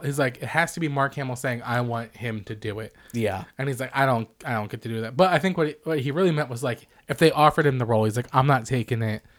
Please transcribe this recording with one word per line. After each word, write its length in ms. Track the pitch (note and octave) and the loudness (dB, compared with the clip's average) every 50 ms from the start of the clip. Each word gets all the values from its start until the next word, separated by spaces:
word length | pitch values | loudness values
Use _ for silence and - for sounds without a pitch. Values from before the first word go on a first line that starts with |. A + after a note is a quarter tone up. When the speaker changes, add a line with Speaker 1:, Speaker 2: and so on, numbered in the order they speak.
| - | -4
Speaker 1:
he's 160 | C#3 C#3+ C#3+ | -6 -2 0
like, 180 | C#3+ B2+ - - - | 0 0 0 -4 -10
"It 40 | B2 | -4
has 240 | - D#3 E3+ D#3+ - | 0 0 0 0 -2
to 40 | - | -4
be 80 | E3 D3+ | -4 -2
Mark 280 | C#3 C#3 C3+ C#3 - | 0 0 0 -2 -2
Hamill 200 | - C#3 C3 B2 | -4 -6 -6 -6
saying, 280 | B2 - C3+ B2 A#2 A#2+ | -4 -4 -4 -4 -4 -4
'I 180 | B2 A#2+ A#2+ | -2 -2 0
want 340 | B2 A#2+ A#2 A#2 A#2 A2+ - | 0 0 -2 -4 -6 -8 -12
him 280 | - A#2 A#2+ A2 G#2+ G2+ | -8 -8 -6 -6 -6 -8
to 100 | - A2+ | -10 -12
do 240 | G#2 - G#2+ G2+ G#2 | -10 -8 -8 -8 -8
it.'" 120 | A2 - - - - - - | -10 -12 -14 -20 -20 -10 -6
Speaker 2:
Yeah. 320 | A#2 A2+ G#2 F#2 F#2+ - - - - | -2 -2 0 -2 -2 -6 -10 -8 -6
Speaker 1:
And 100 | C3+ C#3 | -4 -4
he's 120 | C3+ A#2+ | -4 -4
like, 120 | C3 B2+ - | -6 -6 0
"I 100 | C#3 C#3 | 0 2
don't, 240 | C3+ B2+ A2+ A2+ - _ _ - | 2 2 0 -2 -6 _ _ -6
I 80 | D3 B2 | -4 -4
don't 160 | A2 G#2 G#2 | -4 -4 -6
get 140 | - A2 - | -8 -10 -8
to 60 | A#2 | -6
do 120 | A2+ A2+ | -6 -6
that." 160 | A2+ A2+ B2+ B2+ | -6 -6 2 4
But 140 | F#3 F#3 | 4 4
I 80 | F3+ D3+ | 4 2
think 180 | D3 F#3+ F3+ F3 | 2 0 0 0
what 100 | D#3+ D3+ | 0 -2
he, 60 | D3 - _ | -2 -6 _
what 140 | E3 D#3+ D3+ | -4 -4 -2
he 100 | B2 C#3+ | -2 -2
really 200 | C3+ D#3+ G3 F#3 | 0 2 2 2
meant 180 | D#3+ D3+ D3 B2 | 2 2 -2 -4
was, 140 | B2+ A#2 C3 | -6 -6 -4
like, 240 | C3 A#2 - - _ _ _ _ _ | -4 -4 -4 -10 _ _ _ _ _
if 80 | D3 - | 0 4
they 140 | E3+ D#3+ | 4 4
offered 340 | D3 D3 D3+ D#3 D3+ - D#3 | 6 6 6 6 6 6 2
him 140 | D3 C3 B2+ | 2 2 2
the 60 | B2 | 0
role, 200 | A2+ A#2+ A2 A2 | 2 2 4 4
he's 120 | G#2+ G#2 A#2+ | 2 2 -2
like, 100 | B2 - - | -4 0 2
"I'm 120 | C#3 C3 C#3+ | 2 4 4
not 180 | C#3+ B2+ A#2+ | 4 2 2
taking 360 | - C3 B2+ A2 - B2 A2 | 0 -2 -2 0 -2 -2 -2
it 220 | A2+ A2 G#2+ A2 - - _ | 0 -2 -2 -4 -8 -16 _